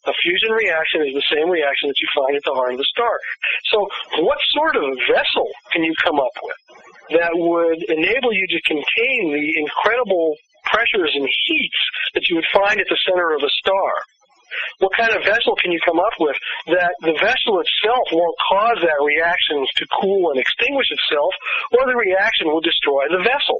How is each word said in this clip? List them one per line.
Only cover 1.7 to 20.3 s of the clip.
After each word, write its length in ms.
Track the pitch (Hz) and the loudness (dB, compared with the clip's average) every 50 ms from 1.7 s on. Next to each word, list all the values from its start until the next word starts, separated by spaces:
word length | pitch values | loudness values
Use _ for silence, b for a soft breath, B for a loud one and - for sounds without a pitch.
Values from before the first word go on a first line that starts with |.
| 135 - - 143 | -2 -2 -2 -2
that 100 | 139 - | -2 -2
you 80 | - - - | -4 -2 -2
find 240 | 151 135 131 143 | 0 0 0 0
at 60 | 143 - | -2 -2
the 80 | 160 139 | -2 -2
heart 200 | 127 127 127 127 | 0 -2 -2 -2
of 40 | |
the 100 | 123 139 - - | -2 -4 -4 -2
star. 240 | - 233 233 180 139 B B B B B B B B B - - | 0 0 0 -2 -4 B B B B B B B B B -2 0
So 160 | 214 196 B B B B - - 147 | 0 0 B B B B -6 -4 0
what 160 | 165 220 285 277 - - - | 0 0 0 0 0 -2 0
sort 220 | 285 302 320 - | 0 0 0 0
of 80 | 240 160 135 131 127 - 135 | 0 -2 -2 -4 -4 0 2
vessel 400 | 156 226 - - - 254 156 113 - - _ - - | 2 2 2 0 -2 -2 -2 -4 -6 -12 _ -4 -2
can 100 | 175 165 | 0 0
you 100 | 160 160 151 - | 0 0 0 0
come 160 | 175 156 143 | 0 2 2
up 160 | 135 120 - - - | 0 0 -4 -8 -12
with 760 | - - - _ _ - - - - - - - - 151 165 | -12 -12 -14 _ _ -20 -20 -20 -20 -20 -20 -10 0 2 2
that 140 | 170 170 165 | 2 2 0
would 480 | 180 165 170 170 170 170 165 165 160 170 - | 0 0 2 2 2 2 2 2 0 0 -2
enable 420 | 165 156 160 185 220 269 247 247 | 0 2 2 2 0 2 0 0
you 140 | 214 196 190 | 2 0 0
to 140 | 175 170 160 - - | 0 -2 -2 0 0
contain 640 | 156 147 135 - - - 233 262 269 240 202 160 147 | -2 -2 -2 -2 0 0 2 2 2 0 0 0 0
the 140 | 147 147 151 160 | 0 -2 -2 -2
incredible 800 | 160 151 143 - - - 208 226 247 247 202 190 175 165 160 147 - _ _ _ _ _ | -2 -2 -2 -4 0 0 0 2 0 0 0 0 2 2 0 -2 -4 _ _ _ _ _
pressures 460 | - - 208 233 - - 214 170 147 143 | -2 0 0 0 0 0 0 0 0 -2
and 140 | 143 139 - - - - | -2 -2 -2 -2 -2 0
heats 360 | - 330 302 - - - - - - B B B B B | 0 0 0 -2 -2 -4 -4 -4 -4 B B B B B
that 160 | - - - | 0 0 2
you 60 | 175 | 0
would 120 | 165 160 - - | 2 0 4 4
find 260 | 202 196 202 214 208 | 4 4 4 2 0
at 80 | 185 | 0
the 100 | - 170 156 - | 0 0 0 0
center 280 | - 185 180 175 170 156 | 2 2 2 2 2 0
of 80 | 147 | 0
a 80 | 143 139 | 0 0
star? 420 | 139 - - 196 190 196 175 131 98 - - _ _ _ _ _ _ _ B B B B B B B | -2 0 0 0 0 2 0 0 -2 -4 -6 _ _ _ _ _ _ _ B B B B B B B
What 160 | _ 180 190 - | _ 0 0 2
kind 140 | - 226 226 | 0 2 2
of 160 | 220 180 - | 0 0 2
vessel 320 | 190 208 233 240 254 208 | 2 2 2 2 0 0
can 140 | - - 180 | 0 0 -2
you 80 | 175 160 - | -2 0 0
come 160 | 175 165 165 | 0 2 2
up 140 | 185 220 - - | 2 0 0 0
with 180 | 165 147 131 - B B B B B | -2 -2 -2 -4 B B B B B
that 260 | 165 165 180 180 175 180 - | 0 0 2 2 0 -2 -2
the 160 | - 165 156 | -2 -2 0
vessel 420 | 147 175 214 254 247 - 247 208 175 | 2 2 0 2 0 0 0 0 2
itself 460 | 156 - - - - 214 247 254 196 - 160 | 0 0 -2 0 2 2 2 2 0 0 0
won't 240 | 165 175 170 - - - - | 0 0 0 0 -2 0 2
cause 280 | 190 196 214 233 233 185 165 | 2 2 4 2 2 2 2
that 160 | 165 151 143 | 2 2 2
reaction 640 | 147 147 147 156 165 170 175 185 - - 160 147 135 123 - | 2 2 2 2 2 0 0 0 0 0 0 -2 -2 -2 -2
to 80 | - - - - - | -4 -4 -2 -2 0
cool 280 | 214 190 196 196 180 165 | 0 2 2 2 2 2